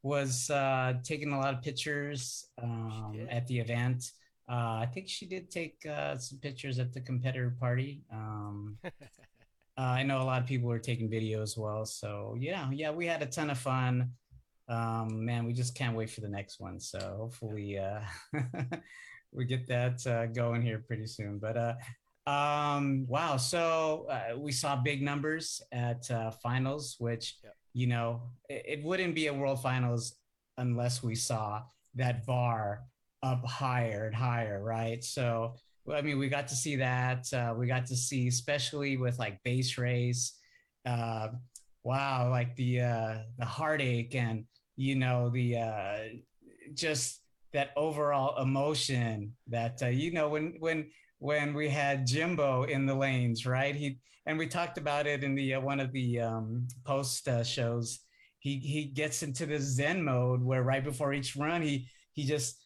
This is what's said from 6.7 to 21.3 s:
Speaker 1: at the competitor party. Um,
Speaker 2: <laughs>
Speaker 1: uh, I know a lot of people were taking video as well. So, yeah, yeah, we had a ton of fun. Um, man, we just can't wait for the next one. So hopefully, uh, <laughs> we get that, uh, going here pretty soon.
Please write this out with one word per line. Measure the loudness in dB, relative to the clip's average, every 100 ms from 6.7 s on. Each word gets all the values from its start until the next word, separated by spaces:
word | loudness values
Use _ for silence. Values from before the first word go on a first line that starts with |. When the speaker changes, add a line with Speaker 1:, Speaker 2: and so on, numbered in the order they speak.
| -2
Speaker 1:
at | -2
the | -4
competitor | -4 -2 0 0 -2 0
party. | 0 0 -2 -6 -12
Um, | -10 -6 -6 -6 -8 -8 -10
Speaker 2:
<laughs> |
Speaker 1:
uh, | -12 -14 -20 -20 -20 _ _ _ _ -2
I | 2 2
know | 2 2
a |
lot | 2 2
of | 2
people | 0 0
were | 0
taking | 0 -2 0
video | 0 0 0
as | -2 -2
well. | -2 -2
So, | -4 -6 -6 -6 -6 -4
yeah, | -2 -2 -2
yeah, | -2 -2
we | -2 0
had | 0
a | -2
ton | -2 0
of | 0
fun. | 2 4 4 4 2 -2 _ -20 _ _ -6
Um, | -2 0 0 -2 -2
man, | -2 0 0
we |
just | 0 -2
can't | -2 -2 -2
wait | -4
for | -6
the | -6
next | -6 -8 -10
one. | -10 -10
So | -10 -8 -6 -6
hopefully, | -8 -8 -8 -6 -4 -4
uh, | -4 -4 -8 -10 -6
<laughs> | -4 -4 -4 -4 -6 -10 -20 -20 -20 _
we | -6
get | -2 -2 0
that, | 0 0 0 0
uh, | 0 0
going | 0 0 2
here | 0 -2 -4
pretty | -6 -6
soon. | -6 -6